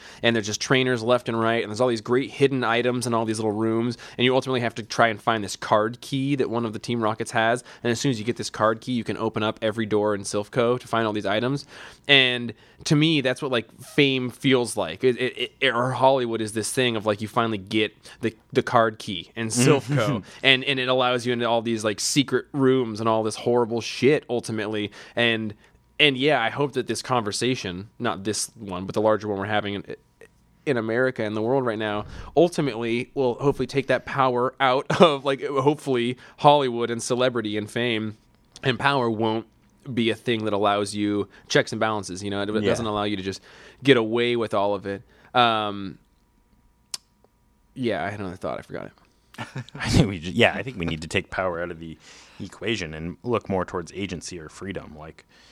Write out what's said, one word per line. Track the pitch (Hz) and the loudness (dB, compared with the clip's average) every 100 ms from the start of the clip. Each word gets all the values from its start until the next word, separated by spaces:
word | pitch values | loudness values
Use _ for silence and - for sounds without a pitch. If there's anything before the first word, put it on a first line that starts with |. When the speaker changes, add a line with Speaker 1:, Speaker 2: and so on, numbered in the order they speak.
| - - | -20 -2
Speaker 1:
and | 117 | 0
there's | 117 104 | 2 -2
just | 104 | -6
trainers | - 131 127 123 | 2 2 4 0
left | 110 123 120 | 2 2 2
and | 113 | 0
right, | 113 117 | 2 0
and | 104 | -2
there's | 101 | 0
all | 127 | 0
these | 113 | 0
great | 110 123 120 | 0 0 0
hidden | - 139 131 | 2 2 2
items | 117 117 123 123 120 | 0 2 2 0 0
in | |
all | 113 113 | 0 0
these | 107 | 0
little | 110 | -2
rooms, | 104 113 113 120 117 - - | 0 0 0 0 -4 -10 0
and | |
you | 127 | 2
ultimately | 131 135 127 | 2 0 -2
have | 117 120 | -2 -6
to | |
try | 110 - 117 | -8 2 2
and | 104 | 2
find | - 110 | 0 0
this | 98 | -2
card | - - 110 110 120 | -8 2 2 2 -2
key | - 139 135 139 | -6 -4 -2 0
that | 117 | 0
one | 117 | -2
of | 117 | -4
the | 107 | -6
Team | - 120 | -6 -2
Rockets | 110 107 113 | 0 -2 -2
has, | 120 113 123 - - | 2 2 2 -4 -6
and | 120 | -2
as | 113 | 0
soon | 143 | 0
as | 113 | 0
you | |
get | 107 117 | -2 -4
this | 104 | -6
card | - 110 110 | 0 0 0
key, | - | -4
you | 123 | -6
can | 110 104 | -4 -4
open | 113 113 | -4 -2
up | 107 107 | -2 -2
every | 110 110 | -4 -2
door | 107 107 104 | -2 0 0
in | 101 | -2
Silphco | 98 104 101 131 117 123 | -4 -6 -2 0 2 0
to | - | -2
find | 113 113 | -2 0
all | |
these | 107 98 | -2 -2
items, | 107 123 139 - - - - - | 0 0 -4 -6 -18 -20 -14 6
and | 139 127 123 120 - - _ | 6 6 2 -6 -10 -18 _
to | - 147 | 0 4
me, | 160 156 | 4 2
that's | 127 127 | 0 -2
what, | 143 | -2
like, | 123 113 - | -2 -4 -12
fame | - - 139 131 127 | -4 4 4 4 -2
feels | - 139 131 113 107 | -2 2 4 2 -2
like, | 85 85 | -4 0
it, | 127 113 | 0 2
it, | 123 - 120 - | -2 -4 -8 0
it, | 135 | 0
or | 117 127 | 2 -2
Hollywood | 120 127 135 120 113 | 4 4 4 0 -2
is | 107 | -2
this | 110 104 | -2 -2
thing | - 123 113 | 0 2 2
of, | 107 | 0
like, | 104 | -2
you | 107 | -2
finally | 120 117 107 | 0 0 -2
get | 95 107 107 - - - | -2 0 0 -4 -20 -6
the, | 113 - _ | -6 -6 _
the | 123 | -2
card | 117 120 113 110 | 2 2 2 0
key | - 90 - - | -10 -10 -10 -8
in | 113 | -4
Speaker 2:
Mm-hmm. | 117 131 143 117 | 2 4 4 2
Speaker 1:
Silphco, | 143 104 98 - | 0 0 -2 -6
Speaker 2:
<laughs> | - | 0
Speaker 1:
and, | 135 131 | 4 4
and | 135 131 | 2 -2
it | 127 | 0
allows | 131 127 123 120 | 2 2 0 0
you | |
into | 120 117 | 0 2
all | 117 | 0
these, | 113 110 | 0 -2
like, | 107 101 | -2 -2
secret | - 147 131 127 - | 0 0 2 0 -2
rooms | 143 131 131 117 107 | 0 2 2 0 -2
and | 113 | 0
all | 110 | 2
this | 110 - | 0 -2
horrible | 123 120 117 117 | 0 2 2 -2
shit | - - 127 147 - | -6 2 4 4 0
ultimately, | 123 - 110 104 107 104 - - | -4 -4 -6 -4 -4 -6 -8 -10
and, | - 117 113 110 107 _ _ _ - | 0 2 2 -4 -10 _ _ _ 2
and | 151 127 | 2 4
yeah, | 143 135 | 2 2
I | 113 | 0
hope | 117 143 | -2 -4
that | 127 - | -2 -4
this | 165 | -6
conversation, | - 123 104 98 120 127 98 90 104 _ | -2 -2 -2 -2 -2 -2 -4 -8 -12 _
not | 120 90 | -4 -4
this | 101 104 - 117 | -4 -4 -6 -10
one, | 101 90 95 | -10 -8 -4
but | 110 | 0
the | |
larger | 107 107 107 | 2 2 0
one | 98 | -4
we're | 104 | -2
having | 104 101 | -2 -2
in, | 98 - - _ _ - _ _ _ 151 | -6 -10 -14 _ _ -20 _ _ _ -2
in | 120 | -2
America | 113 113 131 127 | 0 0 0 0
and | 107 107 | -4 -2
the | |
world | 110 135 | 0 0
right | 123 107 | 0 -2
now, | 107 104 104 - - - | -2 -4 -6 -12 -2 4
ultimately | 170 170 143 110 117 117 127 | 4 2 -2 -2 -2 -2 -2
will | 139 127 | -2 0
hopefully | 113 143 135 127 | 2 0 0 -2
take | 143 - | -2 0
that | 123 - | 0 0
power | 135 131 123 127 - | 0 2 2 0 2
out | 135 127 - | 2 2 0
<laughs> | 151 | 6
of, | 170 143 | 6 6
like, | 135 135 135 | 0 -2 -2
hopefully | 139 135 151 - 123 120 123 - - | 2 2 2 0 0 0 -4 -12 4
Hollywood | 151 147 131 117 117 | 6 6 4 0 -2
and | 117 | -2
celebrity | - 123 127 117 107 104 | -2 2 2 0 -2 -4
and | 104 | -4
fame | 120 120 110 107 107 _ _ _ - | -2 -2 -2 -4 -8 _ _ _ -6
and | 139 117 | -4 0
power | 139 143 117 | 0 2 0
won't | 107 113 113 - _ _ _ - | 0 0 -2 -4 _ _ _ -6
be | 123 113 | -2 0
a | |
thing | 101 - 113 | -2 -2 -2
that | 107 | 0
allows | 101 104 101 101 | 0 2 0 -2
you | 104 104 104 95 - - | -2 0 0 -4 -10 -2
checks | - 127 | -2 0
and | 113 | -2
balances, | 107 107 95 90 | -2 -2 -6 -8
you | 101 | -6
know, | 101 | -4
it, | 101 | -2
it | 107 | -2
Speaker 2:
Yeah. | 101 | 0
Speaker 1:
doesn't | 98 113 | 0 -2
allow | 104 | -2
you | 104 101 | -2 -2
to | |
just | 95 95 - - - - | -6 -8 -14 -20 -20 -4
get | 131 123 | 4 4
away | 110 117 120 120 | 4 0 0 0
with | 107 | 0
all | 104 101 101 | 0 0 -2
of | 98 | -6
it. | 98 - _ - | -10 -12 _ -2
Um, | 123 120 110 107 101 98 - _ _ _ _ _ _ _ _ _ - _ _ _ _ _ _ _ | 2 4 2 -2 -6 -10 -14 _ _ _ _ _ _ _ _ _ -18 _ _ _ _ _ _ _
yeah, | - 120 92 | -6 -4 -2
I | 90 | -4
had | 104 | -6
another | 95 92 | -10 -8
thought. | 78 60 | -8 -8
I | |
forgot | - - 50 | -10 -12 -12
it. | - _ _ _ - | -16 _ _ _ -14
Speaker 2:
<laughs> | - 131 - | -12 -12 -12
I | 143 - | -8 0
think | - 113 | 2 2
we | 98 | 0
ju-, | 85 | -4
yeah, | 113 104 | 4 4
I | 80 | 2
think | 113 117 | -6 -6
we | 85 | -6
need | 80 | -6
to | 80 | -2
take | 101 82 | -4 -2
power | - 92 85 | -4 -4 -4
out | 87 | -6
of | 82 | -8
the | 82 76 - - - - | -14 -16 -20 -20 -20 -16
equation | 98 - 104 110 82 | -16 -8 -4 -4 -4
and | 78 82 - | -8 -10 -8
look | 123 110 - | -4 -4 -2
more | 95 | -4
towards | 87 92 80 | -2 -6 -8
agency | 92 98 85 - 87 | -8 -8 -8 -10 -14
or | 76 | -16
freedom. | - 95 82 - 76 | -14 -10 -10 -12 -16
Like, | 80 - _ _ - | -18 -20 _ _ -20